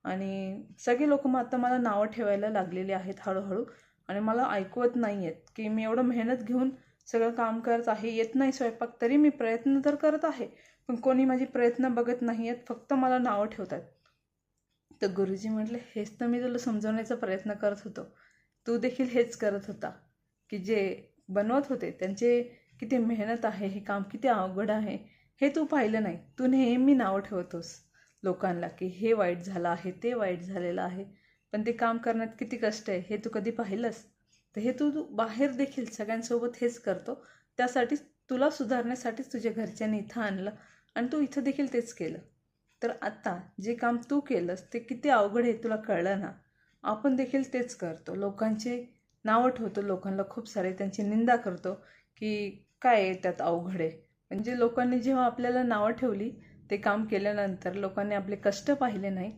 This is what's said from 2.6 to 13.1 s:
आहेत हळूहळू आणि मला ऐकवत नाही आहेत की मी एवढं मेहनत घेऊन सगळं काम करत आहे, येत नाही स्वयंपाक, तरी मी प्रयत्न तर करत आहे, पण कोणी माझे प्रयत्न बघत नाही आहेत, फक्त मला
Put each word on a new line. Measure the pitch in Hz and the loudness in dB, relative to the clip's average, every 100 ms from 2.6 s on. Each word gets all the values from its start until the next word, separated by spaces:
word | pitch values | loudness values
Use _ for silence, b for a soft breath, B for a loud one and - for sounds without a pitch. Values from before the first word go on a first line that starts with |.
| 180 180 190 | -2 -2 -2
आहेत | 190 185 190 | -2 -4 -6
हळूहळू | 208 190 196 190 262 B B B - | -2 -2 -2 -2 -4 B B B -6
आणि | 202 | -2
मला | 220 233 262 | 0 2 0
ऐकवत | 202 190 247 240 247 | 0 -2 2 2 2
नाही | 220 202 | 0 0
आहेत | 170 160 _ - | -4 -6 _ -6
की | 214 | -2
मी | 220 | -2
एवढं | 220 233 | 0 2
मेहनत | 247 233 226 254 | 2 2 0 0
घेऊन | 214 247 262 - B B - | 0 0 0 -2 B B -2
सगळं | 233 226 | 0 2
काम | 233 226 226 | 2 0 0
करत | 240 233 233 | 0 2 2
आहे, | 208 226 | 0 0
येत | 220 226 262 | 0 0 2
नाही | 262 | 2
स्वयंपाक, | 262 233 226 233 - | 2 -2 -2 -6 0
तरी | 233 285 | 4 6
मी | 302 | 6
प्रयत्न | 294 226 233 269 277 294 | 6 2 2 4 4 4
तर | 294 | 4
करत | 311 311 320 | 4 2 0
आहे, | 269 214 b b b b | -2 -8 b b b b
पण | 233 | 0
कोणी | 262 262 262 | 4 6 6
माझे | 254 262 | 4 0
प्रयत्न | 254 240 240 254 | 2 4 4 2
बघत | 233 240 240 | 2 2 0
नाही | 233 226 226 | 0 0 -2
आहेत, | 240 - | -4 -6
फक्त | 233 - | -8 0
मला | 269 254 | 2 4